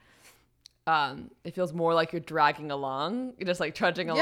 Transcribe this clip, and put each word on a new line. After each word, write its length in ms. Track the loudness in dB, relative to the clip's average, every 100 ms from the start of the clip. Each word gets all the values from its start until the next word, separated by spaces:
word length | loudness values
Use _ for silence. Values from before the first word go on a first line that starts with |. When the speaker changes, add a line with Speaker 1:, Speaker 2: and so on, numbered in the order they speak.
| _ _ -20 _ _ _ -20 _ 0
Speaker 1:
um, 420 | 2 2 -4 -14 _
it 100 | -12
feels 200 | -4 -2
more 200 | 0 4
like 180 | 4 2
you're 80 | -2
dragging 520 | -4 4 4 4 -6
along, 600 | -4 -4 -2 -2 -4 -6 -6
you're 80 | -4
just, 140 | -2
like, 160 | -2 0
trudging 320 | 0 0 -2
Speaker 2:
Yeah. 60 | 4